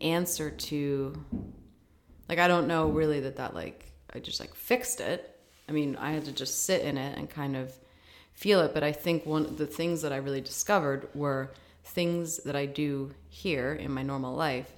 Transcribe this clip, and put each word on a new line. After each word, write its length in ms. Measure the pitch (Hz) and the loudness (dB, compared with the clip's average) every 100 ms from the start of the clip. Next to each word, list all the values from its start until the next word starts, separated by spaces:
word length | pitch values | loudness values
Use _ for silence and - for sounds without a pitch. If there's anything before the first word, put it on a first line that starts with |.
answer 480 | 160 170 180 - 151 | 0 2 0 -2 -4
to, 720 | - - 151 143 139 135 156 - - - - - - _ _ _ - - | -6 -4 0 0 0 -2 -6 -6 -6 -6 -12 -20 -20 _ _ _ -18 -2
like, 120 | 170 | 4
I 80 | 175 | 6
don't 200 | 175 151 | 6 4
know 220 | 165 156 | 4 4
really 320 | 151 156 147 | 4 4 2
that, 160 | 135 135 | -2 -4
that, 160 | 123 | -6
like, 320 | 85 80 - - - - | -6 -8 -10 -18 -20 -14
I 60 | - | -12
just, 200 | - - | -8 -8
like, 140 | - - | -8 -12
fixed 440 | - 247 - - | 0 0 2 -2
it. 340 | 107 180 - - _ - - | -2 -2 -6 -20 _ -18 -2
I 20 | |
mean, 240 | 151 143 - | 0 0 -2
I 140 | 143 | -2
had 140 | 156 151 | -2 -2
to 60 | |
just 300 | 139 135 - - | -4 -4 -2 2
sit 160 | 180 | 2
in 160 | 147 139 | 2 0
it 200 | 139 - | -2 -4
and 120 | 151 | -6
kind 260 | 151 139 131 | -4 -2 -2
of 180 | 131 - - - - - - | -6 -10 -20 -20 -20 -20 -20
feel 260 | - 202 190 | -2 6 6
it. 120 | 156 | 6
But 100 | 156 | 4
I 80 | 147 | 0
think 340 | 151 175 160 156 | 2 2 2 2
one 200 | 156 156 | 0 0
of 120 | - | -2
the 100 | 151 | -4
things 340 | - 170 165 | 0 0 0
that 100 | 151 | 0
I 60 | 135 | -2
really 240 | 139 135 | -2 -4
discovered 640 | 131 - - 202 143 139 - | -4 -4 2 4 4 0 -4
were 380 | 147 143 135 135 - - - | -2 0 0 -4 -10 -20 -20
things 540 | - 180 170 170 165 - | -6 0 2 2 -2 -4
that 180 | 139 143 | -2 -2
I 100 | 143 | -2
do 460 | 139 147 139 135 - - | 0 0 -2 -4 -10 -20
here 440 | - 190 139 131 | -6 -2 0 0
in 180 | 156 143 | -2 -2
my 100 | 131 | -2
normal 300 | 135 139 127 127 | -2 -2 -2 0
life 340 | 156 127 135 | 0 0 -4